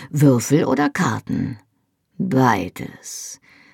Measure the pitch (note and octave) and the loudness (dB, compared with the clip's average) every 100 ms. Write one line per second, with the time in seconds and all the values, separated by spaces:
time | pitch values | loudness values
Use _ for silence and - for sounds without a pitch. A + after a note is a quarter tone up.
0 | - D3 C#3+ A#2+ - D3 - - C#3+ F#3 | -8 2 4 4 2 0 2 0 -2 -2
1 | C3+ G#2+ - - - A2+ _ _ _ _ | -4 -4 -6 -4 -4 -8 _ _ _ _
2 | _ - F#3+ C3 B2+ G2+ F2+ - - - | _ -8 -2 2 2 2 -4 -10 -16 -16
3 | - - - - _ _ _ | -18 -16 -16 -18 _ _ _